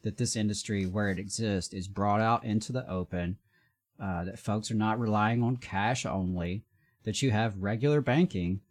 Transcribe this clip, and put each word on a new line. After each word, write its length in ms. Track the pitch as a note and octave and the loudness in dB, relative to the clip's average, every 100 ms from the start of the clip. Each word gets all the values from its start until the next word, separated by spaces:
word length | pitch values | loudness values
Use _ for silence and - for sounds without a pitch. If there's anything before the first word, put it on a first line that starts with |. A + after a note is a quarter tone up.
that 140 | A2 F#2 | -4 -2
this 180 | A#2+ A#2 | -2 0
industry, 500 | G#2+ G#2 - G2+ F#2+ | 0 0 -2 0 0
where 240 | G#2 G#2 | 0 0
it 100 | F#2 | -2
exists, 540 | G2+ - A2+ G2 - | -4 -4 0 0 -2
is 140 | F#2+ F#2+ | -6 -6
brought 340 | G2 G2+ G#2 | 0 2 4
out 220 | A2 A#2 | 4 2
into 280 | A2+ G#2+ - | 2 0 0
the 180 | B2+ - | -6 -4
open, 480 | F#2 F2+ F2+ F2 F#2+ _ _ _ _ _ _ | -4 -2 -2 -2 -4 _ _ _ _ _ _
uh, 240 | G2 F2 F2+ | -6 -4 -6
that 140 | G2+ | -6
folks 320 | - G#2+ G#2+ | -2 -2 0
are 40 | A2 | 0
not 240 | A2 A2 | 2 2
relying 440 | A#2 G#2+ G#2+ A#2+ | 2 4 4 2
on 140 | A#2+ B2+ | 2 0
cash 480 | - G2 G#2+ B2 - | -4 -2 0 0 -2
only, 580 | F#2+ F#2 F2+ E2+ G2 - _ _ _ - | -2 -2 -2 -2 -4 -8 _ _ _ -6
that 160 | G2+ | 0
you 100 | C3+ | 2
have 260 | G#2+ A2+ G2 | 2 0 0
regular 440 | G2 G#2+ C#3 D3 | -2 0 2 2
banking. 600 | B2 C3 F3+ F#2+ F2 G2 _ | 2 4 4 2 -2 -2 _